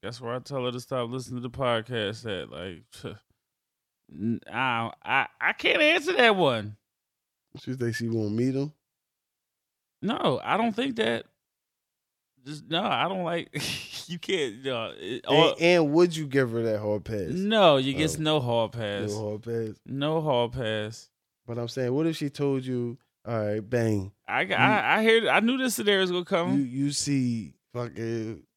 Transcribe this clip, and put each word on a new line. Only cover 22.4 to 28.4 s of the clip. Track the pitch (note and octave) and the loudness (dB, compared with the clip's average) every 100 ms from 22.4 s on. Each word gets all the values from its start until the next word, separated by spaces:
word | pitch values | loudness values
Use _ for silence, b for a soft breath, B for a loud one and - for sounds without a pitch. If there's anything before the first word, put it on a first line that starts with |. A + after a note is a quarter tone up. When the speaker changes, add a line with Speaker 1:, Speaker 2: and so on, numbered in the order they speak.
| C#3+ C3+ B2+ | -2 0 -2
Speaker 2:
you, | B2 A#2+ A#2 _ _ - | -4 -4 -8 _ _ -6
all | A2+ G#2 | -2 0
right, | G#2+ | -2
bang. | G#2 B2 A2+ G#2+ F#2+ _ - | 0 2 2 2 -2 _ -4
Speaker 1:
I | A2 F#3 | -2 0
got, | F#3+ | 4
Speaker 2:
You | F3 | 4
Speaker 1:
I, | G#3+ A#2+ E3+ | 4 2 2
I | |
heard, | A3 A3+ G3+ | 4 4 4
I | D3 | 2
knew | A3+ C4 | 2 0
this | C4 - | -2 0
scenario | G#3 G3 | 2 2
was | F#3+ | 2
gonna | F3+ F3+ | -2 0
come. | F#3+ E3+ C#3 | 0 2 0
Speaker 2:
You, | C3+ B2+ C#3+ | 0 -2 -2
you | |
see | C#3 - C#3 B2 A#2 F2 - _ | -2 0 0 2 -2 -6 -14 _
fucking | A#2+ A#2+ D2 A2+ A2+ A2 F#2+ | -8 -8 -6 -6 -4 -6 -10